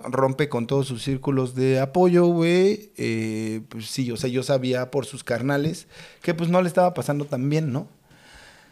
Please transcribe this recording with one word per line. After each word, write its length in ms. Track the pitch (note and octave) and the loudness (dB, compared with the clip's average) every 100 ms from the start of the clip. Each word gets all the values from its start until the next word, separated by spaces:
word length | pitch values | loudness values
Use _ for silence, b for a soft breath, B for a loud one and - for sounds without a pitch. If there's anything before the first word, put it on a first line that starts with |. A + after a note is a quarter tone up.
rompe 440 | - B2+ C3+ C3+ D3 | -2 2 2 2 -2
con 200 | A#2+ A#2 | -2 0
todos 180 | C#3 C3+ | 0 0
sus 160 | A#2 | -4
círculos 540 | C3+ C3 C#3+ C3+ B2+ B2+ | -4 -4 0 0 -2 0
de 240 | C3 C3 | 2 2
apoyo, 460 | C3+ F3+ F3+ F3 F3 | 2 4 4 6 4
güey. 680 | E3+ E3 F3+ F#3+ G#3 - - | 4 2 4 4 0 -6 -6
Eh, 680 | A#2 A2+ A2 A2 A2 A2 A2 | -4 -2 -2 -4 -4 -6 -8
pues 160 | A2+ G#2+ | -14 -8
sí, 220 | - B2 | -6 -4
o 40 | A2 | -4
sea, 140 | C3 | -4
yo 140 | B2+ | -2
sabía 480 | A#2+ C3+ B2+ B2 B2+ | 0 0 0 -2 -2
por 120 | C#3+ | -4
sus 200 | A#2 B2 | -6 -8
carnales 640 | - A#2 C3 C#3+ D3+ F3 - B B B | -4 -2 0 0 -2 -4 -10 B B B
que, 100 | - | -4
pues, 140 | E3 E3+ | -2 2
no 140 | F3+ | 2
le 60 | F3+ | 2
estaba 260 | E3+ F3+ | 4 2
pasando 300 | F3+ - C#3+ | 2 -2 -4
tan 260 | C#3+ B2+ C#3 | -4 -2 0
bien, 220 | D#3 D#3 | 0 0
¿no? 160 | B2+ G#3+ _ B B B B B B B | -4 -6 _ B B B B B B B